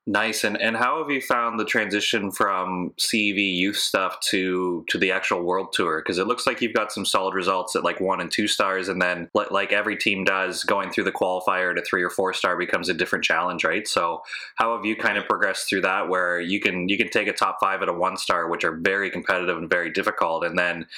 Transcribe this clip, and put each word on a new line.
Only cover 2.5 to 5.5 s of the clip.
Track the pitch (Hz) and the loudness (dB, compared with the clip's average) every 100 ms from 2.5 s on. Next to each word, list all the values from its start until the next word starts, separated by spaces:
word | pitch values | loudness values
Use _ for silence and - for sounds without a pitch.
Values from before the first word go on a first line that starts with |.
| 95 92 90 90 - | 2 -2 -2 -4 -4
C | - 113 104 | -2 0 0
V | 98 | 2
youth | 98 90 95 101 | 0 2 0 0
stuff | - 98 92 - - | 0 0 0 -2 -2
to, | 98 92 92 90 85 78 | 0 0 0 0 -2 -2
to | - | 0
the | 92 | 2
actual | 95 - 92 | 0 0 0
World | 87 | 0